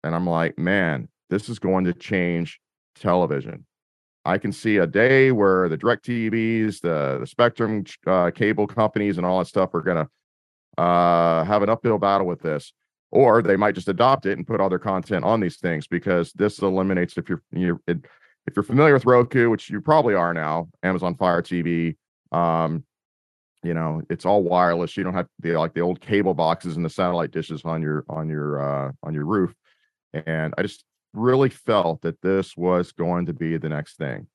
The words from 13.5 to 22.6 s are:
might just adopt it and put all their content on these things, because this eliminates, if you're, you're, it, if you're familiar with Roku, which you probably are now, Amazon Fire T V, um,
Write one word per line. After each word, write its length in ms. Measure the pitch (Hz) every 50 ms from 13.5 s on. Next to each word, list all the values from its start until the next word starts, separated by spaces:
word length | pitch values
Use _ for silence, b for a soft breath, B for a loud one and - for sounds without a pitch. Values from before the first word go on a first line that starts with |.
| 98
might 180 | 95 104 104 90
just 140 | 92 90 -
adopt 360 | 95 87 120 131 135 123 -
it 140 | 98 101 -
and 80 | -
put 140 | - 113 98
all 80 | 98 95
their 100 | 92 90
content 460 | - 107 95 92 90 - 107 87 -
on 160 | 95 113 113
these 160 | 101 87 -
things, 320 | - - 90 82 76 76 -
because 440 | 87 90 - 98 90 87 82 -
this 280 | - - 98 104 - -
eliminates, 580 | 101 98 95 95 95 95 95 90 90 87 - -
if 100 | 87 -
you're, 140 | 87 - _ _
you're, 300 | - 87 90 87 85 - _ -
it, 100 | 87 82 b b b b b b b b _
if 80 | - -
you're 80 | -
familiar 320 | - - 113 135 151 156 143
with 100 | 135 123
Roku, 460 | 123 127 123 123 120 - 131 120 117
which 180 | 113 101 - -
you 120 | 190 208
probably 340 | 151 156 151 156 127 123 101
are 180 | 92 85 87
now, 360 | 85 82 78 76 78 85 85 85 _ _ -
Amazon 320 | 92 95 90 90 90 87
Fire 260 | - 95 90 85 85
T 180 | 85 - 90 87
V, 360 | 82 85 85 82 82 82 78 _ _ _ _ _ _ _
um, 540 | - 82 85 85 82 82